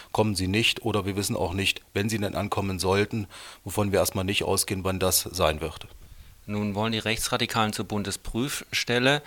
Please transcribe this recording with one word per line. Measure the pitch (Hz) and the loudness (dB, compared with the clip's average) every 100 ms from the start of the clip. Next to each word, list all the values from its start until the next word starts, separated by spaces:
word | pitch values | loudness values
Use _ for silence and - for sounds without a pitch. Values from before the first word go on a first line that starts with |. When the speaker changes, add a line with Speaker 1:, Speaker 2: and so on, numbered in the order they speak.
| - | -2
Speaker 1:
kommen | - 107 92 | 2 2 2
sie | 92 | 2
nicht, | 104 95 - | 2 2 0
oder | 113 104 95 | 0 0 0
wir | 98 | -2
wissen | 95 - | -2 -2
auch | 87 | -2
nicht, | 95 95 - - | 0 -2 -2 -4
wenn | 101 107 | -2 -2
sie | 107 | -2
denn | 98 - | -2 -2
ankommen | 101 - 98 92 | -2 -2 -2 0
sollten, | 92 98 104 113 98 - - - | 2 2 2 -2 -6 -10 -18 -14
wovon | - - 101 | -4 0 2
wir | 95 | 4
erstmal | 85 98 92 | 2 0 0
nicht | 101 | 0
ausgehen, | 87 98 - 92 | 2 0 0 -2
wann | 92 95 | -2 0
das | 92 - - | 2 2 0
sein | 92 80 78 | 2 2 2
wird. | 78 - - - - - - - - | -4 -8 -16 -18 -20 -20 -20 -16 -6
Speaker 2:
Nun | 104 104 | -4 -2
wollen | 98 113 | 0 0
die | 110 | 0
Rechtsradikalen | 107 117 - 123 117 117 107 | 0 0 0 0 0 2 2
zur | 104 98 | 0 -2
Bundesprüfstelle, | 104 98 - - 117 139 - - - - 120 131 147 | -2 -2 -6 -4 -2 -2 -4 -6 -4 0 2 4 2